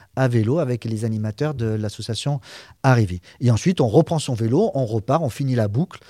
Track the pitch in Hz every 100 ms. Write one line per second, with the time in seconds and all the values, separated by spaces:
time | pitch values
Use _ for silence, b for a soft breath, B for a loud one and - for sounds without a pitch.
0 | B - 131 120 107 156 139 123 117 110
1 | 113 110 107 107 147 139 113 110 107 -
2 | 107 110 143 143 B B B B 135 123
3 | 104 90 B B 123 110 175 185 123 117
4 | - 165 - 117 113 135 214 139 120 113
5 | - 135 113 - 139 123 107 107 180 -
6 | B